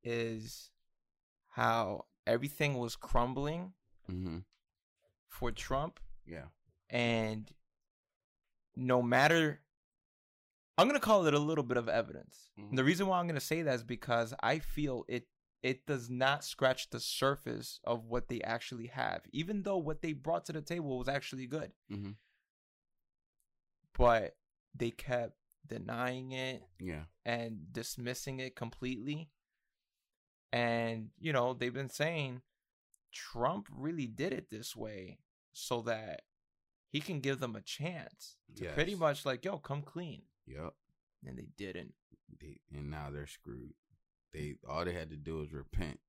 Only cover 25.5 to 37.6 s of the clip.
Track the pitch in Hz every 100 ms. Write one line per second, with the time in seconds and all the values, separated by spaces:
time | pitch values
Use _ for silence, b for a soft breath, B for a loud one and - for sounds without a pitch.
25.5 | _ 147 113 - 117 123 127 131 131 131
26.5 | 127 - _ 92 78 82 _ - 117 117
27.5 | 110 80 120 117 - 120 127 - 131 131
28.5 | - 117 - 127 127 127 147 165 _ _
29.5 | _ _ _ _ _ _ _ _ _ _
30.5 | 120 120 117 117 113 110 _ 160 139 123
31.5 | 123 123 131 135 - 151 165 139 127 _
32.5 | _ _ _ _ _ _ - - 120 123
33.5 | 190 202 127 143 170 123 110 165 - -
34.5 | 107 117 117 110 101 92 90 _ _ _
35.5 | - - 123 113 110 110 76 _ _ _
36.5 | _ _ _ _ 143 151 160 135 135 127
37.5 | 107